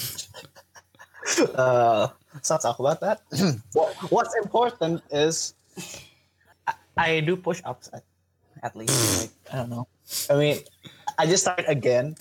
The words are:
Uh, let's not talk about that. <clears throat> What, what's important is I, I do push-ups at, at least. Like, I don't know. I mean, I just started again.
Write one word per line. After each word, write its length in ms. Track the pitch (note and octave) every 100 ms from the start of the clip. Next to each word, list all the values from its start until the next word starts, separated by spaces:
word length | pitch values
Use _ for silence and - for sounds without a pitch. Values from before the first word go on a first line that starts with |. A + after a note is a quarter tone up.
| - - - - - - - - _ _ - - - - C#4
Uh, 540 | - B2+ B2 A#2+ A2 A2+ - _
let's 160 | C#3+ -
not 140 | D#3+
talk 160 | A#2+ A#2
about 240 | C#3 D#3
that. 180 | F3+ A3 _
<clears throat> 400 | C#3 F#3+ A#2+ - D3
What, 140 | D#3 - F3
what's 240 | G#3+ A#3 A#3
important 640 | G#3 A3+ A#3+ A3+ E3 E3 -
is 480 | D3 D#3 D#3+ - - _ - - - - _ _ _ _ _
I, 80 | - - _ -
I 140 | E3 D#3+
do 160 | D#3 F#3
push-ups 540 | F3 E3+ - B2+ -
at, 140 | C3+ - _ _ _ _ -
at 100 | A#2
least. 220 | - A2+ C3+ A2+ G2
Like, 140 | F2 - -
I 80 | C3
don't 80 | A#2+
know. 220 | A#2+ B2 _ - - -
I 80 | C#3+
mean, 180 | D3 C#3 - _ - - - -
I 80 | D#3+
just 160 | F#3
started 240 | - F3+ D#3+
again. 480 | D3 B2 B2 C#3+ D#3